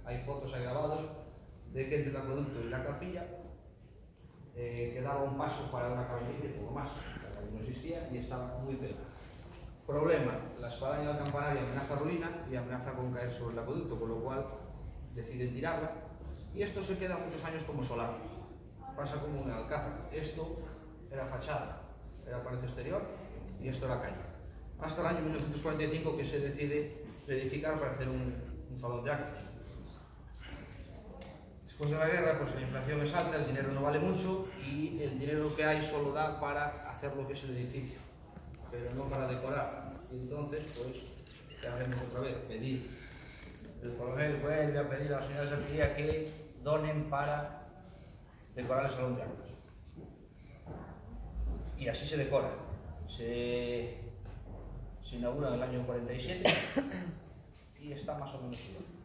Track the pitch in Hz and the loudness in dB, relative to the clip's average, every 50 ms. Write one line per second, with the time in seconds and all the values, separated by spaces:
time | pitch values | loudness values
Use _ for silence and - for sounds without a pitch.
0 | - 123 123 127 127 139 143 - - 127 131 127 123 123 127 147 151 151 156 156 | -4 -4 -4 -4 -2 -2 -4 -4 -4 -4 -2 -2 0 2 2 2 4 2 2 0
1 | 156 156 - - - - - - - - - - - - - 131 135 135 151 147 | 0 -4 -6 -8 -10 -12 -14 -14 -14 -14 -14 -14 -12 -4 -2 -2 2 4 4 4
2 | 131 131 135 135 131 131 135 143 143 143 - 120 117 117 131 127 135 143 143 - | 4 4 0 0 0 0 0 0 0 0 0 -2 -2 0 0 0 0 0 -2 -2
3 | 180 180 175 175 175 - - - - - - - - - - - - - - - | -2 -2 -2 -2 -4 -4 -8 -10 -10 -12 -12 -14 -14 -18 -18 -18 -18 -18 -18 -18
4 | - - - - - - - - - - - 120 120 120 120 120 120 120 123 127 | -18 -18 -18 -18 -18 -18 -16 -16 -16 -10 -4 -2 -2 -2 0 0 0 0 0 0
5 | 127 135 143 139 139 135 135 139 151 - - - 139 123 127 123 120 123 123 123 | 0 2 4 4 4 4 4 2 2 2 2 0 -2 -2 0 0 2 2 2 2
6 | 123 - 120 120 123 - - - 147 - - - - - 143 143 139 - - - | 2 0 0 0 0 0 -2 -2 -2 -2 -2 -2 -2 -2 -2 -2 -2 -2 -4 -6
7 | - - - - - - 107 104 104 104 110 113 127 135 123 123 - 165 170 165 | -6 -6 -6 -6 -6 -6 -6 -6 -4 -4 -4 -2 -2 -2 -2 -2 -2 -2 -2 -2
8 | - 131 127 120 120 - 127 127 123 123 123 127 131 135 135 127 - - - - | -2 -2 -2 -2 -2 -2 -2 -2 -2 -2 -2 -2 -2 -2 -2 -2 -2 -4 -4 -6
9 | - - - - - - - - - - - - - - - - - - 139 147 | -8 -10 -10 -12 -12 -12 -12 -12 -12 -12 -12 -10 -10 -12 -12 -8 -2 2 4 6
10 | 151 170 165 147 127 117 110 - - - - - - 117 - - 131 135 147 147 | 8 10 8 8 8 4 2 0 -4 -6 -6 -4 -4 -4 -4 0 0 2 2 2
11 | 147 147 147 147 143 139 139 143 143 147 143 131 127 120 131 139 135 - 143 143 | 2 2 2 2 2 2 2 4 4 4 4 4 2 2 0 0 0 0 0 2
12 | 151 165 175 165 165 170 165 - - 131 131 123 120 123 127 127 127 135 127 127 | 4 4 4 2 2 0 -2 -4 -4 -2 -2 -2 0 0 -2 -2 -2 -2 -2 0
13 | 127 127 123 123 123 120 107 - 120 117 117 117 113 123 143 170 - - 117 113 | 0 0 0 0 0 -2 -2 -2 -2 -2 0 0 0 0 0 0 0 0 0 0
14 | 113 113 113 113 120 131 131 135 - - - - - - - - - - - - | 0 0 0 0 0 0 0 0 0 -2 -4 -6 -8 -8 -8 -8 -8 -8 -6 -8
15 | - - - 123 113 110 127 123 127 123 120 131 147 165 160 - 160 160 - - | -8 -6 -6 -6 -4 -4 -2 0 0 0 2 2 2 2 2 2 0 0 -2 -4
16 | - - - - - - - - - - - 202 208 - - 196 180 190 185 175 | -8 -10 -10 -8 -8 -8 -8 -8 -8 -6 0 0 0 0 2 -2 0 0 0 2
17 | 185 185 180 - - 160 160 156 160 160 160 160 - - - 127 123 - 120 117 | 2 0 2 0 0 -2 -2 -2 -2 -2 -2 -2 -2 -2 0 0 0 0 2 0
18 | 117 117 117 - - - - - - - - - - - - - - - - 139 | 0 0 -2 -4 -6 -6 -8 -8 -8 -10 -12 -12 -12 -12 -12 -10 -10 -8 -4 -2
19 | 143 139 147 147 147 151 147 135 135 131 117 113 110 - 151 131 - - - - | -2 0 0 0 0 0 0 0 0 0 0 -2 0 0 0 2 2 0 -2 -4
20 | - - - 156 160 - - - - - - - - - - - - - - - | -6 -4 -2 -2 -2 -2 -2 -2 -2 -2 -2 -4 -4 -6 -8 -10 -12 -14 -14 -12
21 | - - 135 135 131 131 131 123 - 156 143 - - - - - - - - - | -10 -6 -4 -4 -2 -2 -2 -2 -2 0 0 0 0 -2 -6 -8 -8 -12 -12 -12
22 | - - - - - - 123 123 123 127 123 123 127 123 - 127 117 156 185 202 | -12 -12 -12 -10 -6 -4 -4 -4 -2 -2 -2 0 -2 -2 -2 -2 -2 0 0 0
23 | - - - - - - - - - - - - 127 127 123 - 135 127 123 123 | 0 -2 -6 -8 -8 -8 -8 -8 -8 -8 -6 -4 -2 -2 0 0 2 2 2 2
24 | 123 123 - - - - - - - - - - - - - - 156 156 156 175 | 0 -2 -4 -4 -6 -8 -8 -10 -10 -10 -10 -10 -10 -10 -6 -4 -4 -2 0 2
25 | 160 165 180 165 156 156 151 143 135 - 147 147 - 156 151 151 156 151 156 156 | 4 4 4 4 4 2 2 2 0 0 0 0 2 2 4 4 4 4 2 2
26 | 160 156 139 143 131 127 147 143 139 139 139 - 147 147 147 147 147 - - - | 2 2 2 2 0 2 2 2 2 2 2 2 2 4 4 4 2 2 -2 -8
27 | - - - - - 143 131 131 131 131 - 151 143 156 156 156 143 127 123 127 | -8 -10 -10 -10 -2 0 2 2 2 2 2 2 4 4 4 4 2 2 2 2
28 | 131 131 131 131 127 123 123 - - - - - - - 131 123 120 120 120 117 | 2 2 2 2 2 0 0 -2 -4 -4 -6 -6 -6 -6 -6 -4 -2 -2 -2 0
29 | 113 143 147 - - - - - - - - - - - - - - - - - | 2 2 2 2 0 -4 -4 -6 -8 -8 -10 -10 -10 -10 -10 -10 -10 -10 -12 -12
30 | - - - - - - - - - - - - - - - - - - - - | -14 -16 -14 -14 -14 -12 -12 -10 -8 -8 -8 -8 -8 -10 -10 -10 -10 -10 -10 -12
31 | - - - - - - - - - - - - - - - - 147 147 151 156 | -10 -12 -12 -10 -10 -12 -12 -12 -14 -14 -14 -14 -14 -14 -4 0 4 4 6 8
32 | 156 160 165 175 170 160 156 - 143 127 127 131 131 127 135 131 127 143 151 147 | 8 8 8 8 8 8 8 6 4 2 2 0 0 0 0 0 2 2 4 4
33 | 147 151 165 175 165 - 160 151 - 131 131 139 135 135 135 135 139 147 151 175 | 4 6 6 6 4 6 4 4 4 4 4 2 2 2 4 4 4 6 6 6
34 | 180 185 180 - 185 180 190 - - - - - 139 139 143 147 156 - 165 156 | 6 6 6 6 4 4 2 2 0 -2 -4 -4 -4 0 2 2 2 2 2 2
35 | 147 139 131 127 139 147 151 151 151 147 127 156 151 151 151 151 151 151 151 147 | 0 2 2 2 2 2 4 4 4 4 4 6 6 6 6 6 4 2 2 2
36 | 143 139 139 151 156 156 151 - 151 143 143 147 147 147 147 - - 135 127 - | 2 2 4 4 4 2 2 0 0 2 2 2 2 2 0 -2 -6 -6 -6 -2
37 | 143 139 131 139 135 139 143 - 135 131 127 123 123 - - 131 123 - - - | -2 -2 0 -2 -2 -2 -4 -4 -4 -4 -2 -2 -2 -2 -2 -2 -4 -4 -6 -8
38 | - - - - - - - - - - - - - - 120 120 120 120 127 135 | -10 -12 -14 -14 -16 -14 -14 -12 -12 -12 -10 -10 -10 -6 -6 -4 -4 -2 -2 -2
39 | 135 131 135 135 131 127 127 127 135 135 143 135 - - - - - - - - | 0 0 0 2 2 2 0 0 0 0 2 2 2 0 -2 -4 -6 -8 -8 -10
40 | - - 127 127 127 127 147 147 147 147 143 - - - - 120 123 127 - - | -10 -6 -6 -4 -4 -2 -2 -2 -2 -2 -2 -2 -4 -4 -4 -4 -4 -4 -4 -6
41 | - - - - - - - - - - - - - 123 123 123 127 127 123 123 | -8 -10 -12 -12 -14 -14 -14 -14 -14 -14 -12 -6 -6 -4 -2 0 0 0 0 0
42 | 127 123 123 123 135 131 123 - - - 113 110 127 131 131 127 - - - - | 0 -2 0 0 0 0 0 -2 -4 -4 -4 -2 0 0 0 0 -2 -4 -8 -8
43 | - - - - - - - - - - - - - - - - 123 120 120 120 | -10 -12 -12 -12 -12 -12 -12 -12 -12 -12 -12 -12 -12 -12 -10 -6 -6 -4 -4 -2
44 | 120 127 131 143 151 151 147 - 139 147 156 156 151 147 143 143 147 139 135 139 | -2 -2 2 2 4 4 4 2 4 4 6 6 6 6 6 4 2 2 2 0
45 | 147 147 143 135 131 135 139 147 143 143 147 143 139 139 147 156 147 143 - 147 | 2 2 2 2 2 0 0 0 0 2 2 0 0 0 4 6 6 6 6 4
46 | 147 151 156 156 156 - - - - - - - - 147 156 156 151 151 156 151 | 4 4 4 2 2 -2 -4 -8 -10 -12 -12 -2 2 4 6 6 6 4 4 2
47 | - - 143 139 147 147 147 147 147 147 - - - - - - - - - - | 2 4 4 4 4 4 2 2 0 -2 -6 -8 -10 -12 -14 -14 -14 -14 -14 -14
48 | - - - - - - - - - - - 127 123 120 127 135 139 135 127 127 | -14 -14 -16 -16 -16 -16 -18 -18 -18 -10 -6 -4 2 4 4 6 6 4 2 2
49 | 127 127 120 110 - - - - - - - - - - - - - - - - | 2 2 2 0 -2 -4 -6 -6 -8 -10 -12 -12 -14 -16 -16 -16 -14 -12 -12 -12
50 | - - - - - - - - - - - - - - - - - - - - | -12 -12 -14 -16 -18 -18 -16 -16 -16 -14 -14 -14 -10 -10 -8 -8 -8 -10 -10 -12
51 | - - - - - - - - - - - - - - - - 131 120 113 - | -10 -10 -8 -8 -8 -4 0 0 2 2 2 0 -2 -4 -4 0 0 0 0 2
52 | 143 147 160 147 135 - 143 127 - - - - - - - - - - - - | 0 2 4 4 4 8 6 6 6 6 0 -2 -4 -6 -6 -6 -6 -8 -8 -6
53 | - - - - 117 117 120 120 120 120 123 123 120 120 120 120 113 120 120 - | -6 -6 -4 -2 0 0 2 2 2 4 2 2 2 2 2 0 0 -2 -4 -6
54 | - - - - - - - - - - - - - - - - - - - - | -8 -8 -8 -8 -10 -8 -8 -8 -8 -8 -8 -8 -8 -8 -6 -6 -8 -8 -8 -8
55 | - - 123 120 120 120 135 147 147 127 123 123 127 127 127 123 123 123 120 120 | -8 -6 -2 2 2 2 4 4 4 4 4 4 2 2 2 0 2 2 0 0
56 | 117 - - - - 180 185 180 185 - - - - - - 277 277 - - 180 | 0 0 -2 0 0 0 0 6 8 8 8 8 4 4 2 2 2 2 -2 -2
57 | 175 170 151 - - - - - - - - - - - - - 147 147 139 143 | -2 -4 -4 -6 -10 -12 -14 -14 -14 -16 -18 -18 -18 -18 -16 -12 -8 -6 -6 -4
58 | - - 147 143 139 139 139 127 123 123 120 - - - 95 92 - - - - | -2 -2 -2 -2 -4 -4 -6 -6 -6 -6 -6 -6 -8 -8 -8 -10 -10 -10 -12 -14